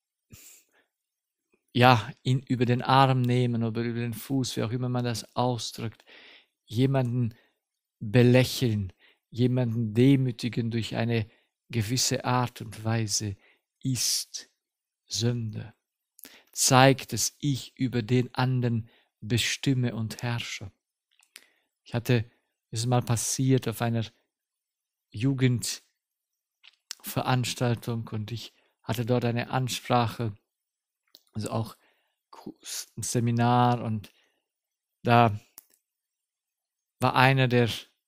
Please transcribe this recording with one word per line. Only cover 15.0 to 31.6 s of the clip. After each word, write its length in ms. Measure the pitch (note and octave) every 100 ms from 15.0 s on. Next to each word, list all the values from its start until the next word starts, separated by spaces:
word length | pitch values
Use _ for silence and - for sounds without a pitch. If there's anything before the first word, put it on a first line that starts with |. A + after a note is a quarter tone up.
| _
Sünde. 680 | - A#2 A#2+ A2 G#2+ G#2+ _ _ _ _ _ - - _
Zeigt, 600 | - - C3 C3+ C3 -
dass 240 | A2+ - -
ich 360 | D3 B2+ - -
über 260 | B2+ A#2+
den 300 | G#2+ B2 A#2+
anderen 560 | - B2+ B2+ A#2+ A#2 - _ _ _
bestimme 760 | G#2+ A#2 - - C#3+ B2+ A#2+ A#2
und 260 | A2 -
herrsche. 480 | A#2+ A#2 - - G2+ - _ _ _ _ _ - _ _ _ _
Ich 120 | -
hatte, 360 | A#2+ A#2 B2 - _ _ _ _
es 80 | A2+
ist 60 | A#2+
mal 160 | B2
passiert 640 | - A#2 - - C3 B2+ A#2
auf 160 | A2
einer 220 | A#2 A#2 G#2+ _ _ _ _ _ _ _ _ _ _
Jugendveranstaltung 3000 | G2+ C3+ C3+ B2+ A#2+ - - _ _ _ _ _ _ _ _ _ _ _ - - C3 - B2+ A#2 - B2 A2+ - A#2 A2+
und 180 | A2+ G#2
ich 220 | A#2 - _ _ _
hatte 200 | - A2+
dort 200 | A#2 B2
eine 260 | A#2+ A#2 B2
Ansprache, 800 | C3 B2 - - B2 A#2 - A2+ G2+ _ _ _ _ _ _ _ _ _
also 180 | G#2+ G#2
auch 260 | A2+